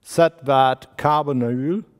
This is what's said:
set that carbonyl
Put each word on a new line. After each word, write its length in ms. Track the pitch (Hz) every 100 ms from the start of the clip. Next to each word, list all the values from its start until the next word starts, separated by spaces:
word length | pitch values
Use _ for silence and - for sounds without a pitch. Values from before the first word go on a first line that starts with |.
set 440 | - - 165 -
that 520 | 135 135 131 131 - -
carbonyl 880 | 147 151 143 135 120 123 139 190 - _